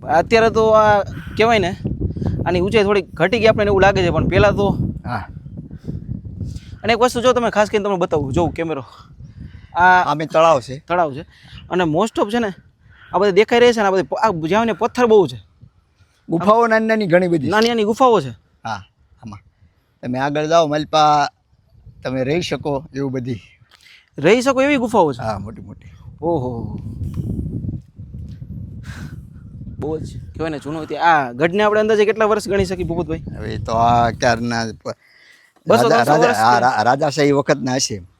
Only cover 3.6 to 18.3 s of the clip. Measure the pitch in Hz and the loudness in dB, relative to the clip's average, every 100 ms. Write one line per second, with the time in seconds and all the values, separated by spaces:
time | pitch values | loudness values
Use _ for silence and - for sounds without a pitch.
3.6 | 208 196 190 190 175 160 156 180 202 202 | 0 4 4 4 0 0 0 4 4 2
4.6 | 202 - - - - 120 92 - - - | 0 0 -4 -6 -8 -8 -10 -16 -16 -18
5.6 | - - - - - - - - - - | -16 -16 -12 -12 -10 -12 -12 -12 -10 -12
6.6 | - - 202 226 247 240 240 247 233 202 | -16 -12 -2 2 2 2 2 2 0 0
7.6 | 208 214 202 190 180 160 139 131 165 - | 0 0 -2 -2 0 -2 -2 -2 -2 -2
8.6 | 165 147 120 - - - - - - - | -6 -6 -10 -20 -20 -20 -20 -18 -20 -20
9.6 | - 160 180 180 165 151 160 160 165 147 | -12 2 4 6 2 -2 0 2 4 4
10.6 | 117 131 _ 175 160 135 170 _ - - | 0 -14 _ -2 -2 -4 -14 _ -20 -20
11.6 | - 175 170 151 220 - 220 233 214 - | -6 -2 0 0 -2 -2 -2 -2 -4 -8
12.6 | _ _ _ - - 175 202 185 214 240 | _ _ _ -20 -6 0 2 4 4 6
13.6 | 240 233 202 190 156 185 220 175 156 202 | 4 4 2 0 -2 -2 -2 -2 -2 0
14.6 | 233 196 233 - 247 214 160 120 - _ | 0 -2 -4 0 4 4 4 -4 -20 _
15.6 | - _ _ _ _ _ - 165 180 226 | -20 _ _ _ _ _ -6 0 4 4
16.6 | 233 220 220 220 202 175 185 170 139 208 | 4 2 2 0 2 2 4 0 0 0
17.6 | 226 233 208 226 262 214 135 | 0 0 -2 2 4 4 0